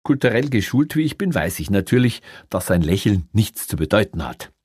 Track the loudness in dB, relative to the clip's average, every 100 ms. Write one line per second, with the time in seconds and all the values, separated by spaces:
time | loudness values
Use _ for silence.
0 | 0 0 2 2 0 -2 2 0 2 0
1 | -2 -2 -2 -2 -4 -6 0 0 2 2
2 | 2 -2 -16 -20 _ -6 0 2 2 2
3 | 2 0 0 0 0 -4 -8 -4 0 2
4 | 0 -4 -10 -12 -18 _